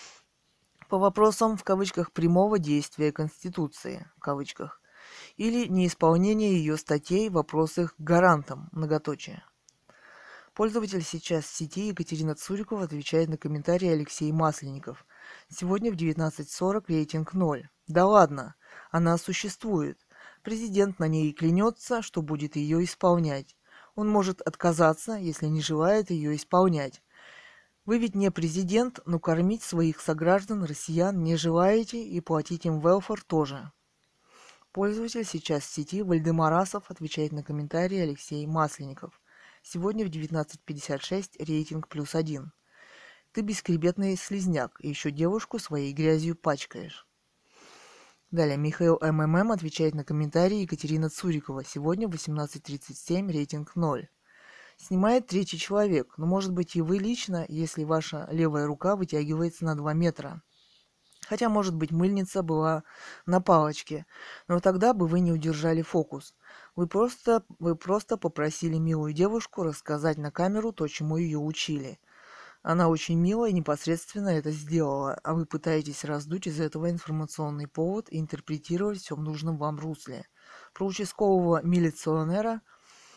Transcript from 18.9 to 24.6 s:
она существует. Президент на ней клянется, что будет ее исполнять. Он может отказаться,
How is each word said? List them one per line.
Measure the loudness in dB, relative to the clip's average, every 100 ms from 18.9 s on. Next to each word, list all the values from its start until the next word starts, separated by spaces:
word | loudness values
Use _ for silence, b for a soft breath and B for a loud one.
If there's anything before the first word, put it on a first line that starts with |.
она | 2 4 2
существует. | 0 -4 -6 -6 -2 0 0 -6 _ B B B
Президент | -8 -6 0 2 2 0
на | 0
ней | 2 0
клянется, | 2 2 4 2 0 -4 -4
что | -2 -6
будет | -4 -4 -4 -4
ее | 0 2
исполнять. | 0 2 4 4 2 -2 -8 _ B B B
Он | -4 2
может | 4 2 -2
отказаться, | -6 0